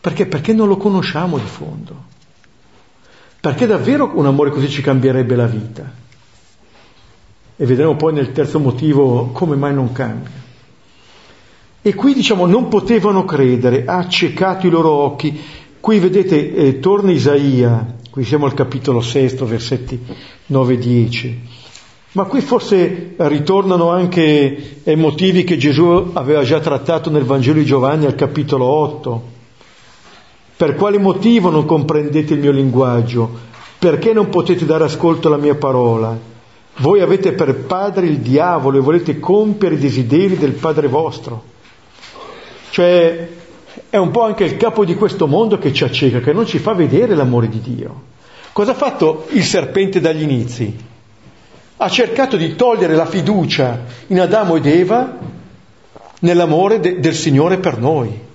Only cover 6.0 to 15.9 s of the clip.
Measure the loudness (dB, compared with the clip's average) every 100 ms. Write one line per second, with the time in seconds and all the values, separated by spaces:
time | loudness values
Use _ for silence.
6 | -20 _ _ _ _ _ _ _ -20 _
7 | -20 _ _ _ _ -6 0 2 2 2
8 | 0 0 -4 -2 -2 0 -2 0 0 2
9 | 2 2 -2 -4 -2 -2 -2 -2 -2 -4
10 | -6 -6 -12 -18 -20 -20 -20 -20 _ _
11 | -20 -20 -20 -20 -20 _ _ _ -2 2
12 | 2 2 0 2 4 2 2 -2 2 2
13 | 2 0 0 2 2 4 2 0 0 -4
14 | -2 -2 -2 0 -2 0 2 2 2 2
15 | 0 -2 -6 -6 -14 -20 -20 -8 0